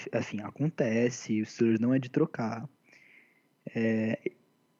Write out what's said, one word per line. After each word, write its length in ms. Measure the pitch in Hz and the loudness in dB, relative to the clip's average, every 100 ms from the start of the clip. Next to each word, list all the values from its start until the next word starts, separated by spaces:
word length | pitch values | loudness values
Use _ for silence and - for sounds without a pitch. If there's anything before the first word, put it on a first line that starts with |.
| - | -4
Assim, 300 | 117 107 104 | -4 -2 -6
acontece, 1000 | 101 - 151 - 127 113 120 120 - 110 | -8 -4 -2 0 0 2 2 -2 -2 -2
o 40 | 107 | -2
Steelers 340 | - 117 110 | 2 2 4
não 140 | 120 | 4
é 60 | 131 | 2
de 100 | 127 | 0
trocar. 580 | - 160 - 113 117 - - _ - - - _ _ _ _ - 117 | 0 0 0 -6 -6 -10 -16 _ -20 -20 -20 _ _ _ _ -8 0
É, 560 | 113 110 110 113 - - _ _ _ _ | 2 2 0 -2 -4 -8 _ _ _ _